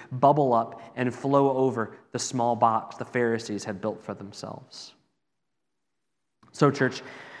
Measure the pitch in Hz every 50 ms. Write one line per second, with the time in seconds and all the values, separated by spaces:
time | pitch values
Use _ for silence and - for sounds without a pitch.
0 | - - 131 131 143 139 147 151 143 127 120 113 113 - - - - - - 127
1 | 127 123 117 - - 139 139 139 139 139 131 131 131 131 110 113 107 104 - -
2 | _ _ - - - - - 123 120 120 117 110 120 113 110 110 - - - -
3 | 120 - - 123 120 117 113 113 - - 104 101 - 110 101 92 107 107 - -
4 | - - 101 - 98 101 - - - 101 110 - 135 - - - - - - _
5 | _ _ _ _ _ _ _ _ _ _ _ _ _ _ _ _ _ _ _ _
6 | _ _ _ _ _ _ _ _ _ _ - - 151 139 139 - 135 123 - -
7 | - - - - - - - -